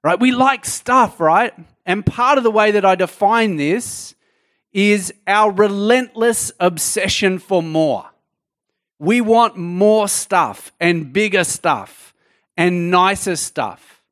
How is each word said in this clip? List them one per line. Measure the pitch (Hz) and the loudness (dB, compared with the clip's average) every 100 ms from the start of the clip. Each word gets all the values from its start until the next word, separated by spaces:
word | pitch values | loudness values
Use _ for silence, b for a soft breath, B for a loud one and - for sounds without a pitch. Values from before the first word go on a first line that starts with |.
Right? | 147 180 | 0 0
We | 247 | 0
like | 247 262 262 | 2 0 0
stuff, | - - - 254 214 - | -6 -10 0 2 2 0
right? | 156 175 233 - 165 _ - | 2 2 0 -6 -20 _ -6
And | 190 | -2
part | - - 247 277 | -2 0 0 2
of | |
the | 233 | 2
way | 214 214 | 2 2
that | 208 | 4
I | 190 185 | 2 2
define | 185 - 208 226 220 160 | 0 0 0 2 0 -2
this | 143 208 - - - _ _ _ _ _ _ | -2 -2 -4 -14 -16 _ _ _ _ _ _
is | 196 202 208 175 - - | 0 2 2 -2 -12 -2
our | 202 214 | 2 2
relentless | 190 208 202 208 247 247 220 233 226 - - | 2 0 0 0 0 0 -2 -2 -2 -6 -2
obsession | 180 170 - 214 190 - 196 185 | -2 -2 -6 -4 -4 -2 -2 -2
for | - 190 | -2 -4
more. | 165 160 156 110 - _ _ _ _ _ _ _ _ _ | -2 -2 -2 -2 -8 _ _ _ _ _ _ _ _ _
We | 151 240 | -2 0
want | 214 226 233 190 | 2 2 2 -2
more | 175 175 208 214 202 | -8 0 2 4 0
stuff | - - 185 139 98 - _ | -4 -2 0 0 -6 -18 _
and | 170 170 143 | -2 -2 -2
bigger | 143 214 190 | -2 0 0
stuff | 175 - 170 127 95 - - _ _ _ _ - | -2 -4 -2 -4 -6 -20 -20 _ _ _ _ -2
and | 175 180 170 | -2 0 0
nicer | 180 185 196 - 165 | 2 2 0 -4 -6
stuff. | - - 110 - _ _ _ | -6 -6 -8 -10 _ _ _